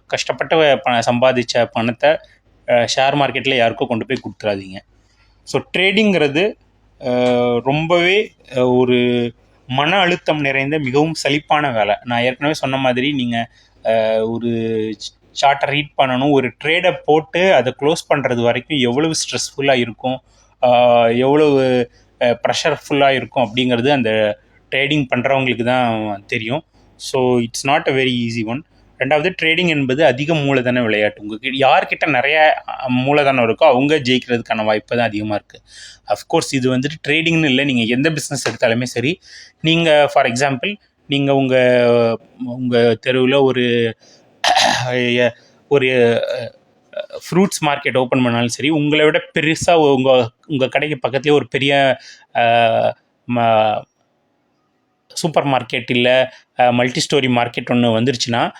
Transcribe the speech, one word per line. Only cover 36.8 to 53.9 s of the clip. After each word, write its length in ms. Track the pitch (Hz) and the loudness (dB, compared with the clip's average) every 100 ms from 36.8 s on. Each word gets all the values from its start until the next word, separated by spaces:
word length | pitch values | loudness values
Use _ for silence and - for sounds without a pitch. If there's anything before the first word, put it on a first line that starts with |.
| 139 156 - | -4 -8 -4
ட்ரேடிங்னு 380 | 151 165 165 156 | -2 0 0 2
இல்லை, 200 | 127 143 | 0 0
நீங்க 180 | 123 | 0
எந்த 280 | 113 123 156 | 0 0 -2
பிசினஸ் 380 | 151 - 139 - | -2 -6 -6 -6
எடுத்தாலுமே 340 | 110 123 113 | -2 0 0
சரி, 360 | 127 - 123 180 _ - - _ | -2 -4 -6 -6 _ -20 -20 _
நீங்க 460 | 160 165 165 151 143 | 0 2 4 4 4
for 180 | 147 135 | 2 0
example, 500 | 120 139 131 - 208 _ _ _ | 0 -2 -2 -6 -10 _ _ _
நீங்க 280 | 139 139 139 | -2 0 2
உங்க, 220 | 135 127 123 123 120 120 117 110 - _ 123 | 2 2 4 4 4 4 2 -2 -8 _ -10
உங்க 540 | 123 127 120 120 110 131 | -6 -2 2 2 2 0
தெருவுல 360 | 131 127 139 | 0 2 4
ஒரு, 540 | 135 127 123 120 117 - _ _ _ _ - - - - 127 | 2 2 0 0 -2 -6 _ _ _ _ -2 0 0 0 -4
எ-, 460 | 123 123 120 120 - _ _ _ | -2 0 2 0 -2 _ _ _
ஒரு, 540 | 143 127 131 117 117 - | 0 2 4 4 2 -2
அ, 260 | 127 117 - _ _ _ - - | -6 -10 -16 _ _ _ -14 -12
ஃப்ரூட்ஸ் 520 | - - 165 190 - 156 | -14 -4 0 0 0 -2
மார்க்கெட் 320 | 143 139 127 | -2 -2 -2
ஓப்பன் 260 | 127 135 | 0 0
பண்ணாலும் 240 | 123 117 120 | 0 0 -2
சரி, 220 | - 131 | -2 -2
உங்களை 360 | 156 147 151 156 | 0 0 2 2
விட 160 | 165 - 170 | 2 -4 -4
பெருசா 340 | 151 160 - 170 | -2 -2 2 4
உங்க, 560 | 147 135 131 127 117 - _ | 4 2 4 2 2 -6 _
உங்க 200 | 143 131 | -4 -2
கடைக்கு 400 | 139 151 143 123 | -2 -4 -4 -4
பக்கத்துலயே 240 | 131 143 | -4 2
ஒரு 160 | 147 123 | 0 0
பெரிய, 500 | 135 135 139 135 123 - - _ 120 | -4 0 2 2 0 -6 -20 _ -2
அ, 80 | 117 117 117 113 113 - _ _ - 120 | 2 4 2 2 0 -4 _ _ -6 -2
ம-, 460 | 117 110 110 107 107 | 2 2 2 -2 -8